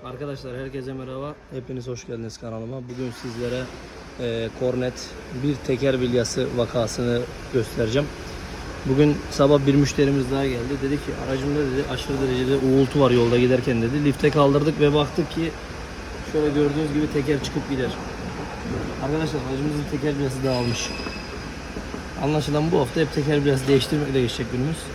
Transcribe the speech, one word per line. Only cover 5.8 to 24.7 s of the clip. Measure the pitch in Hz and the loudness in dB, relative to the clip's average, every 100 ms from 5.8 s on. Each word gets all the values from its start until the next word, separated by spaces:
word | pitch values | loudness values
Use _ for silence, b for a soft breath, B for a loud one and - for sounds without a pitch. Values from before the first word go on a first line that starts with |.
| 135 131 | 2 2
bilyası | 123 123 113 - 123 123 | 2 2 2 0 0 0
vakasını | 117 127 110 - 120 120 123 - - | 0 0 0 0 0 0 -2 -10 -2
göstereceğim. | 127 110 - 113 127 147 - - - - - - - 131 | 0 0 0 2 2 0 -6 -10 -10 -10 -10 -10 -8 0
Bugün | 131 147 143 - | 6 6 4 -2
sabah | - 143 143 139 | 4 6 8 6
bir | |
müşterimiz | 139 135 - 139 139 123 | 6 4 4 4 4 0
daha | 135 139 | 0 0
geldi. | 120 120 139 | -2 -4 -2
Dedi | 135 147 | -2 -2
ki, | 139 143 127 | -4 -6 -4
"Aracımda," | 131 143 147 | -2 0 0
dedi, | 139 131 131 | 0 0 -2
"aşırı | 127 - 135 | -4 -4 0
derecede | 135 127 127 139 131 | 0 2 2 2 6
uğultu | 135 131 147 | 6 6 6
var | 131 | 6
yolda | 123 117 120 | 6 6 6
giderken," | 123 127 123 117 | 6 4 4 2
dedi. | 117 147 | 2 2
Lifte | 147 135 151 | 2 4 2
kaldırdık | 147 139 143 147 135 | 6 6 6 2 4
ve | 147 | 4
baktık | 147 143 - 156 | 4 2 0 -2
ki | 160 165 - - - - - - - - | -2 -4 -6 -12 -12 -12 -12 -12 -10 -4
şöyle | 156 151 | 0 2
gördüğünüz | 143 147 143 156 | 4 2 2 0
gibi | 147 151 | 0 0
teker | 151 139 143 | 0 0 0
çıkıp | - 151 - | 0 -4 -2
gider. | 135 120 - - - - - - - - - - - | -2 -2 -4 -8 -8 -8 -8 -8 -8 -6 -4 -4 -4
Arkadaşlar, | 135 156 156 147 127 | -2 0 0 -2 -4
aracımızın | 135 151 147 143 | -2 -2 -2 -4
teker | 143 147 143 | -2 -2 0
bilyası | 139 131 | -2 -2
dağılmış. | 135 127 120 117 - - - - - - - - - - - - - - | 0 0 0 -2 -6 -6 -8 -10 -10 -10 -10 -12 -10 -10 -10 -10 -10 -4
Anlaşılan | 139 151 147 147 160 | 0 0 0 0 2
bu | 156 | 2
hafta | 123 165 | 2 0
hep | 151 | 0
teker | - 143 147 | 0 2 2
bilyası | 143 131 131 | 4 2 4
değiştirmekle | 139 - 151 143 131 | 4 4 0 2 2
geçecek | 120 - 120 | 0 -2 -4
günümüz. | 123 143 | -2 -2